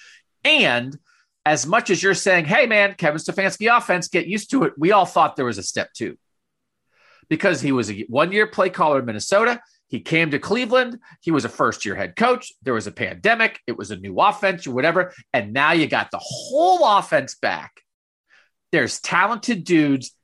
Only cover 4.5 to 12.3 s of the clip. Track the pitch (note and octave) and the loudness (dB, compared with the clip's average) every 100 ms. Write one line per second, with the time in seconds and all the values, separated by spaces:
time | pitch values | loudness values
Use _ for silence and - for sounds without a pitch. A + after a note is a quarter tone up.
4.5 | C4+ D#3+ - E3 G#3 F3 F3 D3+ - B2 | 0 0 2 4 4 4 2 2 0 -4
5.5 | G#2+ - A2 F2+ - G#2 B1 _ _ _ | -4 -6 -6 -6 -8 -10 -10 _ _ _
6.5 | _ _ _ _ _ _ _ _ D#3 G3 | _ _ _ _ _ _ _ _ 0 0
7.5 | D3 C#3+ C3 G#2+ G2+ A2 B2 F3 G3+ G#3+ | 0 0 0 -2 -8 -4 0 0 0 -2
8.5 | - F#3 F#3 D#3 C#3 A#2+ G#2+ - G3 A3+ | 0 -2 0 0 2 -2 -8 0 2 2
9.5 | A#3+ _ _ _ B2 - D#3+ D#3+ C#3 - | -2 _ _ _ -12 -2 0 0 -2 -2
10.5 | A3+ A#3+ B3+ A#3+ A#3+ - - E3+ D3+ A2+ | -2 2 0 0 -8 -20 -10 -2 -2 -2
11.5 | - B2+ - G#2 F#2 F#2 - A#3+ | -2 -2 -2 -6 -6 -6 0 0